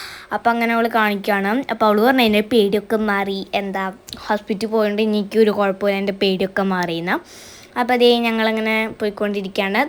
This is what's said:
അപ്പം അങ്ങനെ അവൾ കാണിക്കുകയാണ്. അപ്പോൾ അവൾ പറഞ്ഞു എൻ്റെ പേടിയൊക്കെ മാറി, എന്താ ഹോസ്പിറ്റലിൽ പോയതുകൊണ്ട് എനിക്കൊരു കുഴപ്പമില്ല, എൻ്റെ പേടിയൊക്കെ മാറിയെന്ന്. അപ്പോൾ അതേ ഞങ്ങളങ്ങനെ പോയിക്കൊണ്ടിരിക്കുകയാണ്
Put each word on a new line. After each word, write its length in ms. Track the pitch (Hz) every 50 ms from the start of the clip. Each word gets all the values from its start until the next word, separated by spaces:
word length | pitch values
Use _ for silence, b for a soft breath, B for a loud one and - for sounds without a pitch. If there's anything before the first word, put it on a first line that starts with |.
| B B B B B B 208
അപ്പം 160 | 208 - 233 233
അങ്ങനെ 180 | 233 233 226 233
അവൾ 100 | 233 233 233 233
കാണിക്കുകയാണ്. 560 | 226 214 208 208 196 202 214 202 196 196 202 226 269 269 -
അപ്പോൾ 140 | 220 - 220 214
അവൾ 120 | 208 208 220
പറഞ്ഞു 180 | 254 269 262 240 220
എൻ്റെ 120 | 208 208 214 214 254
പേടിയൊക്കെ 440 | 226 202 196 202 208 202 - 226 214 220 208
മാറി, 280 | 202 196 196 196 196 196 185 - - 202
എന്താ 240 | 202 196 190 190 190 190 190 - - - - - -
ഹോസ്പിറ്റലിൽ 480 | - 214 208 214 - 214 190 226 214
പോയതുകൊണ്ട് 300 | 220 220 214 208 208 208 220 214
എനിക്കൊരു 460 | 214 208 196 202 220 220 220 208 202 202
കുഴപ്പമില്ല, 420 | 202 196 190 196 202 202 196 196
എൻ്റെ 140 | 196 196 190 196 202
പേടിയൊക്കെ 400 | 196 185 180 196 190 190 202 196 196 185
മാറിയെന്ന്. 440 | 180 175 170 165 165 170 180 240 349 B B B B B B B B B B B 240
അപ്പോൾ 140 | 247 240 247 240
അതേ 120 | 240 240 240 233 233
ഞങ്ങളങ്ങനെ 520 | 233 226 226 220 220 220 220 220 220 220 220 220 214 220 -
പോയിക്കൊണ്ടിരിക്കുകയാണ് 800 | 220 208 202 - 214 202 202 208 190 190 - - 196 196 196 220 285